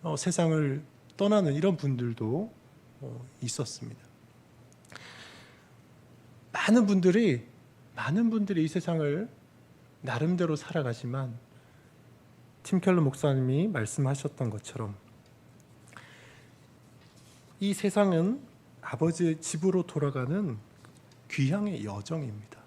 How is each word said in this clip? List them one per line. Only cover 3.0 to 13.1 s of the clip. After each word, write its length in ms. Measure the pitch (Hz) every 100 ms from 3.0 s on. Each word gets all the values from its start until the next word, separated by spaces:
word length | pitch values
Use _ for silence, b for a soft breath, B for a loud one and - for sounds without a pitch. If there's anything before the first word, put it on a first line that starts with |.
어, 240 | 135 120 123 -
있었습니다. 600 | 123 - 127 - - - - - - - - - - - - B B B B B B B B B - - - - - - -
많은 340 | - - 226 202
분들이, 600 | 196 180 185 220 120 - - - - -
많은 340 | - - 175 233
분들이 340 | 220 202 180
이 40 | 156
세상을 600 | 175 170 165 147 147 226 - - - - - - -
나름대로 540 | - 120 156 180 170 151
살아가지만, 840 | - 165 131 117 123 131 127 117 - b b b b b b - - - - -
팀 180 | - 190
켈러 200 | 190 180
목사님이 680 | 143